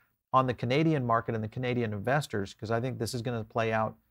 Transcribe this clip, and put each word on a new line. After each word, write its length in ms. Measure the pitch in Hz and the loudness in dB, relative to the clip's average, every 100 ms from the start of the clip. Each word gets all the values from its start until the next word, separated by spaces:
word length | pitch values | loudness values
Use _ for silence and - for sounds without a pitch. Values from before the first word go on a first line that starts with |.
| _ _ _ | _ _ _
on 140 | 131 127 | 2 2
the 80 | |
Canadian 500 | 117 120 143 165 151 | 0 2 2 4 2
market 300 | 120 113 117 | 2 2 2
and 80 | 113 | -4
the 60 | 110 | -4
Canadian 440 | 131 123 123 110 | -4 -2 0 -2
investors, 640 | 104 117 147 - 107 98 | -2 0 0 0 -4 -6
'cause 160 | - 107 | -8 -2
I 100 | 113 | -2
think 180 | 127 113 | -2 -4
this 120 | 113 | -4
is 100 | 120 | -4
gonna 200 | 120 117 | -4 -6
play 300 | 107 120 110 | -4 -2 0
out 240 | 110 110 - _ | 2 -2 -4 _